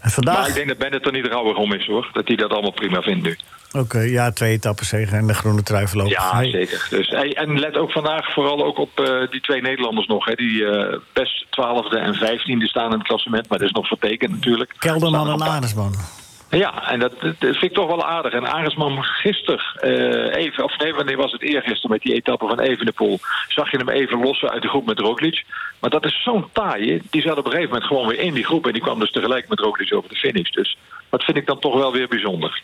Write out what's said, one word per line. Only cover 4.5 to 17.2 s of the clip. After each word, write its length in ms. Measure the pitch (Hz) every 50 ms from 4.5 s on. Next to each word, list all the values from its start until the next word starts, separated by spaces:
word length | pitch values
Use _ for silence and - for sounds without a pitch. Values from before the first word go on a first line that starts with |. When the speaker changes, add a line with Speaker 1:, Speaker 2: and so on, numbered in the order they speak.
| 110
Speaker 1:
etappes 340 | 107 - 113 104 - - -
zegen 300 | - 107 110 98 104 104
en 100 | 110 110
de 60 | 107
groene 300 | - - 110 107 107 101
trui 240 | - 107 98 101 98
verlopen. 240 | 90 107 98 101
Speaker 2:
Ja, 240 | 98 90 95 92 92
Speaker 1:
Hey. 140 | 120 127 127
Speaker 2:
zeker. 380 | 113 90 92 90 92 90 - -
Dus, 200 | - 95 - -
hey, 240 | - - 139 143 143
en 240 | - 156 151 147 139
let 180 | 147 151 147 151
ook 140 | 165 156
vandaag 420 | - 160 151 151 156 160 - - -
vooral 320 | - 143 139 143 143 147
ook 120 | 147 143 -
op, 220 | 143 143 - -
eh, 280 | 139 131 131 127 127 127
die 100 | - 131
twee 200 | - - 143 131
Nederlanders 460 | 123 131 135 127 127 117 110 110 104 -
nog, 180 | 110 101 -
hè, 80 | 117 113
die, 300 | - 123 117 110 110 107
eh, 320 | 104 104 104 101 98 - - - - -
best 320 | 131 131 120 - - - -
twaalfde 480 | - - 127 120 120 120 110 107 113 113
en 160 | - 104 104
vijftiende 520 | 98 113 110 117 113 - - 131 117 113 107
staan 240 | - 127 117 113
in 60 | 110 110
het 100 | 104 -
klassement, 420 | 110 110 - 117 113 110 117 -
maar 80 | 107 92
dat 100 | 101 98
is 60 | 92
nog 140 | - - -
vertekend 440 | 113 - - 104 110 113 127 117
natuurlijk. 420 | 95 - - 123 117 113 127 - - -
Speaker 1:
Kelderman 320 | - 165 160 160 156 165
Speaker 2:
Staan 120 | 156 151
Speaker 1:
en 60 | 151 151
Speaker 2:
nog 80 | 151 151
een 60 | 156 156
paar 80 | 156
Speaker 1:
Arendsman. 400 | 151 127 120 104 107 104 101 98 101 92 - - - - - - - - -
Speaker 2:
Ja, 400 | - 165 196 180 - - - -
en 80 | - 120
dat, 140 | 120 123 - -